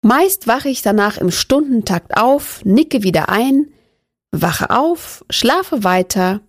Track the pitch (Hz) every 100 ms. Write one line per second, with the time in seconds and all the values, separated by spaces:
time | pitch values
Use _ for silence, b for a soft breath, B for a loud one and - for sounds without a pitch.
0 | 214 262 370 381 - 240 285 254 208 208
1 | 208 - 180 170 - 269 294 240 208 180
2 | - - 233 285 - - 202 214 320 262
3 | 196 165 - 202 254 269 294 b b b
4 | b _ _ - 170 156 - 233 311 339
5 | - - _ - 233 330 - 277 196 185
6 | 185 196 185 202